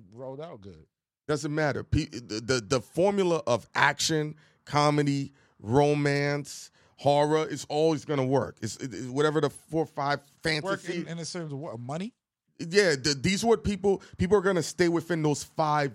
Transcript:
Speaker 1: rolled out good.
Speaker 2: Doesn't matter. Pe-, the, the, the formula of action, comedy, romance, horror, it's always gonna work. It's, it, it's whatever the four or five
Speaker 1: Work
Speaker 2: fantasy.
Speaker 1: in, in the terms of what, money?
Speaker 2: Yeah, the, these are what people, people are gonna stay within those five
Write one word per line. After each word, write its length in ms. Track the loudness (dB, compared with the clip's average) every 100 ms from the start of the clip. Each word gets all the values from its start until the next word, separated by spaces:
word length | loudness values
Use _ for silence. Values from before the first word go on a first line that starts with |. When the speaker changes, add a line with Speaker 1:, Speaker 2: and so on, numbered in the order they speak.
| -18
Speaker 1:
rolled 260 | -16 -14 -12
out 220 | -14 -16
good. 240 | -18 -20 -20 _ _ _ -4
Speaker 2:
Doesn't 260 | -2 -2
matter. 300 | 0 0 0
Pe-, 220 | -2 -2 -2
the, 340 | -8 -8 -6
the, 220 | 0 0
the 180 | 2 -2
formula 600 | -2 0 2 2 2 0 0
of 200 | -2 -2
action, 600 | 0 0 2 -2 -2 -4 -8 _ _
comedy, 720 | -4 2 4 4 2 0 -4 _ _ _
romance, 1120 | 0 2 4 2 0 0 -2 -4 -8 -14 -18 _ _ -4
horror, 500 | 2 4 4 2 0
it's 160 | -6 -6
always 360 | 0 2 2 -2
gonna 200 | -2 2
work. 320 | 2 0 -6
It's, 160 | -10 -8
it, 160 | -10
it's 140 | -8 -6
whatever 340 | 0 2 2
the 80 | 0
four 340 | -4 -6 -4
or 40 | -4
five 320 | -4 -4 -4
Speaker 1:
Work 600 | _ _ -4 -2 -2 -6
Speaker 2:
fantasy. 200 | -6 -8
Speaker 1:
in, 60 | -6
in 100 | -10
the 80 | -10
terms 260 | -10 -10
of 60 | -10
what, 200 | -10 -12
money? 340 | -10 -8 -10 -14 _ _ _ -12
Speaker 2:
Yeah, 320 | 0 4 4
the, 260 | 4 0 0
these 240 | 0 2
are 40 | 2
what 160 | 2
people, 380 | 2 0 0 0 -2 -2
people 200 | 2 4
are 40 |
gonna 220 | 4 2
stay 240 | 0 0 2
within 320 | 2 0 0
those 220 | 2 0
five 500 | -4 -2 0 2 -2